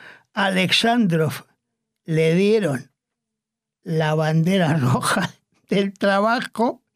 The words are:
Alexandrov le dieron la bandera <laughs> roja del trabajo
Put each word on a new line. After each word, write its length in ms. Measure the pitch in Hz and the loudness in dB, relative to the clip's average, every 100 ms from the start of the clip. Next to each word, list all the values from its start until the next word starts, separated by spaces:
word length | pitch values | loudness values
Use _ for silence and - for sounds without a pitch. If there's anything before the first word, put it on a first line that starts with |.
| - - _ | -20 -20 _
Alexandrov 1120 | - 196 185 180 - 226 240 202 160 151 127 - _ _ _ _ _ - | -4 -2 0 0 0 2 2 2 0 -2 -4 -14 _ _ _ _ _ -4
le 300 | 160 160 170 | 0 2 2
dieron 560 | 202 220 175 127 - _ _ _ _ _ _ _ _ _ | 2 2 0 -4 -8 _ _ _ _ _ _ _ _ _
la 300 | 180 160 156 156 | -6 -2 0 0
bandera 580 | 156 160 160 196 160 | 0 0 2 0 0
<laughs> 40 | 160 | 0
roja 540 | 123 233 - - 175 - _ _ _ | 0 0 0 -2 -4 -8 _ _ _
del 240 | 196 202 | -2 -2
trabajo 880 | - 202 196 214 240 - - 233 - _ | -2 0 0 0 -2 -4 -4 -4 -4 _